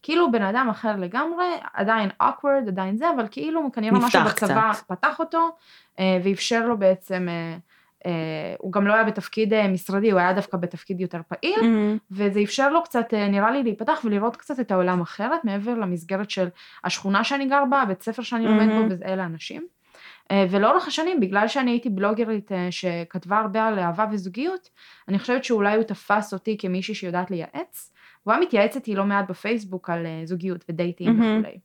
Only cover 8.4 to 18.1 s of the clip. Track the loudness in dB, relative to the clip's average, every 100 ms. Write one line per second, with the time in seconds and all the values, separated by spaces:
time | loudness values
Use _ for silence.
8.4 | -8 -8 -4 0 4 4 4 0 -6 -2
9.4 | 2 2 2 0 -2 0 4 4 4 2
10.4 | -2 -4 -6 -8 -10 -6 -6 -8 -10 -6
11.4 | -2 2 4 4 2 -2 _ -2 0 2
12.4 | 0 2 2 2 0 -2 0 0 2 2
13.4 | 2 2 0 -2 0 0 2 0 0 -4
14.4 | -10 -6 0 2 2 2 -2 -4 -2 0
15.4 | -2 -4 -2 -2 -2 -4 -4 -4 -4 -2
16.4 | -4 -4 -20 -10 -6 -4 0 0 0 -2
17.4 | 0 2 2 2 2 -2 -6